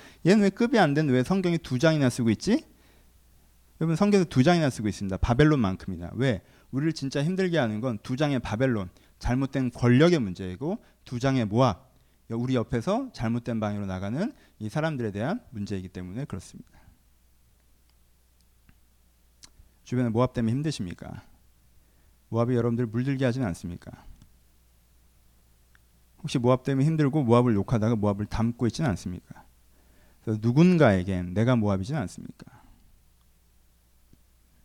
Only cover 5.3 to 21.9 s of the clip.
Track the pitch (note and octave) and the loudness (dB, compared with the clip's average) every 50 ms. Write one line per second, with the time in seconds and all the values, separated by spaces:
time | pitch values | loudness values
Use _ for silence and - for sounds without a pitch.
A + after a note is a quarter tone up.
5.3 | A#2+ B2 D3 D3+ D#3 C#3 A2 F#2+ F#2 F2+ - - F#2 E2 E2+ E2+ - G2 B2+ C3+ | 4 4 6 6 4 4 2 0 -2 -4 -6 -10 -10 -8 -10 -8 -4 -2 0 0
6.3 | A2+ F2 - _ - _ _ _ - C3 D3 E3 D#3 - - C3+ - D3 C#3 E3 | 0 -2 -4 _ -20 _ _ _ -6 -4 -2 -2 -2 -4 -6 -6 -4 -2 -2 -2
7.3 | F#3 F#3 F#3+ F3+ E3+ D#3+ C3 A2 G#2+ G#2+ A2+ C3+ A#2 G2+ - - B2+ B2+ D#3 C#3+ | -2 -2 -2 0 0 0 0 0 -2 -2 -4 -4 -6 -6 -6 -6 -4 -2 -2 0
8.3 | C#3+ B2 - - A2 G#2+ C3 C3 A#2+ G#2+ F#2+ F2+ - _ _ _ _ - - - | 0 -2 -4 -4 -4 -2 0 0 0 0 -4 -6 -12 _ _ _ _ -6 -4 -2
9.3 | B2 C3 C#3 C3+ - C#3 C3 B2 - - B2 A#2+ B2 B2 D#3 F3 F3 D#3 A#2 G2 | 0 0 -2 -2 -2 -2 -4 -4 -2 0 4 6 6 8 6 6 4 2 0 -2
10.3 | F2+ - F#2+ F#2 F#2 F2+ C3 D#3+ G3 A#3 _ _ _ _ - - B2 A#2+ A#2 C#3 | -6 -6 -8 -10 -8 -8 -6 -6 -8 -8 _ _ _ _ -16 -12 -8 -4 -2 0
11.3 | C3+ C3 A#2 G2 G#2 A#2 C3+ A#2+ G2 - - _ _ _ _ _ _ _ _ - | 0 0 0 0 2 2 2 2 2 -2 -8 _ _ _ _ _ _ _ _ -10
12.3 | A2+ A2+ A#2+ B2+ C3 B2 A2 - B2+ A#2+ A2 F3+ G3 A#3+ C#4 B3+ - - - A2+ | -6 -6 -4 -2 -2 -2 -2 -2 -4 -4 -2 -2 -4 -4 -4 -8 -8 -6 -4 -2
13.3 | A#2 A#2+ A#2 - A#2 A2 G#2+ G#2 G#2 G#2 G2+ F#2+ F#2 F#2 G2 G2+ A2+ C#3+ G3+ B3+ | -2 -4 -4 -4 -4 -4 -4 -4 -4 -4 -6 -6 -6 -6 -6 -6 -4 -4 -4 -6
14.3 | - _ _ _ _ - G#2+ G#2+ - D#3+ D3+ D#3+ D#3 B2+ A#2+ G#2+ F#2+ G2+ A2 C#3+ | -8 _ _ _ _ -12 -10 -8 -4 -4 -4 -4 -4 -4 -6 -6 -4 -4 -4 -4
15.3 | G#3 B3 - - - G#2+ G2+ G2+ G#2 F#2+ F#2 F2+ - - F2+ F2+ F#2 A#2+ C#3+ - | -4 -6 -8 -12 -10 -8 -8 -6 -6 -8 -8 -10 -12 -12 -12 -10 -10 -10 -10 -10
16.3 | - F#2 - - - - - _ _ - - - - _ _ _ _ _ _ _ | -10 -12 -12 -14 -20 -20 -20 _ _ -20 -20 -20 -20 _ _ _ _ _ _ _
17.3 | _ _ _ _ _ _ _ _ _ _ _ _ _ _ _ _ _ _ _ _ | _ _ _ _ _ _ _ _ _ _ _ _ _ _ _ _ _ _ _ _
18.3 | _ _ _ _ _ _ _ _ _ _ _ _ _ _ _ _ _ _ _ _ | _ _ _ _ _ _ _ _ _ _ _ _ _ _ _ _ _ _ _ _
19.3 | _ _ - - _ _ - _ _ _ _ - B2 B2 B2+ A#2+ G#2+ A2+ B2+ B2 | _ _ -20 -20 _ _ -20 _ _ _ _ -6 -4 -2 -2 0 0 0 0 0
20.3 | - B2+ A2+ A2+ A#2 C3+ D3 D#3+ C#3 - G#2+ F2 - - - D#2+ - - - - | 0 -2 -2 0 0 -2 -2 -4 -4 -6 -8 -10 -10 -12 -14 -16 -16 -16 -18 -20
21.3 | - _ _ _ _ _ _ _ _ _ _ _ | -20 _ _ _ _ _ _ _ _ _ _ _